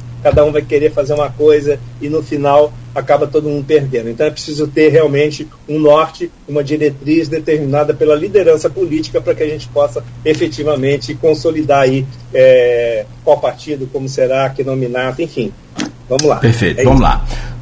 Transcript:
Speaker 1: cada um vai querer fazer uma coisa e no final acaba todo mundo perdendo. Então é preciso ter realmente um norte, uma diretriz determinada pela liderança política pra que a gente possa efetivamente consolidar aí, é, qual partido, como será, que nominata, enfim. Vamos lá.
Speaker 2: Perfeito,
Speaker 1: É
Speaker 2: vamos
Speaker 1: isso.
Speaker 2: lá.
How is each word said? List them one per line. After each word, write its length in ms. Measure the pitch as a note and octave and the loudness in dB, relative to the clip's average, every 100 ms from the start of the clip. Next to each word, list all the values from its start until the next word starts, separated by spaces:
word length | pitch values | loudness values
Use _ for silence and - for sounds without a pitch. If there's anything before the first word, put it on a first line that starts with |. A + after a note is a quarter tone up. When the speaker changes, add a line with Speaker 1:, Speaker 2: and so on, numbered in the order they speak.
| - - | -6 -2
Speaker 1:
cada 220 | D3+ D3+ D3 | 2 4 4
um 60 | |
vai 100 | D3+ | 2
querer 320 | - D3 D#3 | 0 0 0
fazer 200 | D3+ C3+ | 0 -2
uma 160 | D3 C#3+ | -2 -2
coisa 480 | A#2+ D3+ D3+ D3 C#3 - - | 2 4 4 2 -4 -6 -10
e 60 | C#3+ | -6
no 160 | D#3 | -4
final 480 | D3 D3 C#3+ C#3+ D3+ - - C#3+ | -4 -2 2 4 2 -2 -10 -8
acaba 320 | C3+ C#3+ C#3+ | 0 0 2
todo 220 | D#3 D3+ | -2 -2
mundo 160 | D3 C#3 | -4 0
perdendo. 440 | D#3 C3+ B2 A2+ | 0 2 -4 -6
Então 160 | A2+ D3+ | -2 -2
é 60 | |
preciso 340 | D3+ - D3 D3 | -2 -10 -6 -4
ter 220 | C#3+ D#3 | 2 4
realmente 560 | D3+ D3+ C#3 D3 D3 - - - | 4 2 2 0 -2 -12 -14 -8
um 100 | D#3 | 0
norte, 540 | D3+ D3+ D3+ - E3+ - - | 4 4 2 -4 -12 -12 -6
uma 160 | D3 | -6
diretriz 640 | C#3 D3+ D3 C3+ C#3 E3 D3 | -2 0 -2 -2 -2 0 0
determinada 680 | D#3 - D#3 C#3 C#3+ D3 | -4 -2 -2 0 0 0
pela 220 | D3 D#3 D3 | 0 2 2
liderança 540 | G3 G3 E3 D#3 F3+ | 2 2 4 2 0
política 500 | F#3+ F3 D#3 D#4+ E3 | -2 -2 -2 -2 -4
pra 160 | F3 D#3 | -2 -2
que 80 | |
a 40 | D#3 | -4
gente 200 | D3+ - | -4 -6
possa 340 | C#3+ C#3+ D3 - - | -2 -2 -2 -12 -6
efetivamente 920 | D#3 D3 D#3+ - D3 C#3 C3+ C#3 - D3 | -2 0 -2 -4 -2 -2 0 -2 -4 -2
consolidar 680 | D#3+ D3+ E3 D#3 C#3+ C#3 | -2 0 -2 -2 0 2
aí, 240 | C3 C3+ C3+ - - | 2 0 -4 -10 -6
é, 720 | C3 C3 B2+ B2 A#2+ A#2+ A2 G#2 - - | 4 6 6 4 2 0 -2 -6 -4 0
qual 160 | C#3 | 2
partido, 480 | C3+ A#2+ D3+ C#3+ C3 | 0 -6 -8 -8 -6
como 160 | C#3+ C3 | -6 -6
será, 420 | C3+ B2+ C3 C3+ | -2 0 0 -2
que 140 | C3+ | -4
nominata, 580 | C3+ C3+ B2 B2 C3 C3 | -4 -4 -4 -4 -4 -4
enfim. 300 | E3 - G#2+ - - - - - - | -6 -4 -6 -8 -16 -8 -8 -8 -4
Vamos 160 | C3 | 0
lá. 140 | D3 A#2 | 2 2
Speaker 2:
Perfeito, 420 | A#2+ A2+ F2+ D2 | 2 2 0 2
Speaker 1:
É 40 | |
Speaker 2:
vamos 180 | B2+ C3 | 4 4
Speaker 1:
isso. 80 | D2+ | 4
Speaker 2:
lá. 160 | C2 - - - - | 2 -2 -6 -8 -2